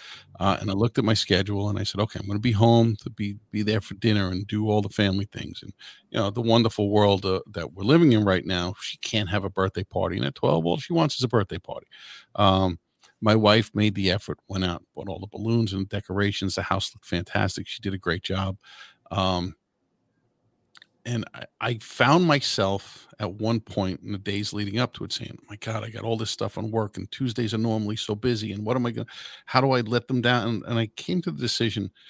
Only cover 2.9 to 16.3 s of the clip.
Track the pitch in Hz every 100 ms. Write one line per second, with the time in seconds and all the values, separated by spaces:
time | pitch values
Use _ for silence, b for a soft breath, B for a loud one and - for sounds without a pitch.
2.9 | 107 - - 101 101 _ 107 104 110 -
3.9 | 101 117 104 92 92 101 107 107 104 104
4.9 | - 101 95 104 - - - - - B
5.9 | B B - 101 110 117 117 113 - 101
6.9 | 107 104 95 98 95 - 104 78 87 101
7.9 | 165 160 110 101 92 - 90 87 - -
8.9 | - - 110 95 104 98 95 95 - 92
9.9 | 92 92 95 69 - 127 160 165 160 -
10.9 | 170 156 - 127 117 98 - - - -
11.9 | B B B B - 101 95 95 85 _
12.9 | _ b b 107 110 104 110 110 101 107
13.9 | 101 95 95 - - - 95 92 85 _
14.9 | - 98 90 101 - 107 117 110 98 98
15.9 | 101 - 95 104